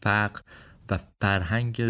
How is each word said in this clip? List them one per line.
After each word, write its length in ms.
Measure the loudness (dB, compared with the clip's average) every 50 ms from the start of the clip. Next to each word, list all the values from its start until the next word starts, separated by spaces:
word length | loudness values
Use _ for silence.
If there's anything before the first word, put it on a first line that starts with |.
فقر 380 | 0 2 2 2 0 -2 -4 -10 -18 -20 -20 -20 -20 -20 -20 -20 -4 -2
و 80 | -2 -2 -2 -8 _ _
فرهنگ 640 | 0 2 2 2 0 0 -2 -2 -2 -4 -2 -2 -2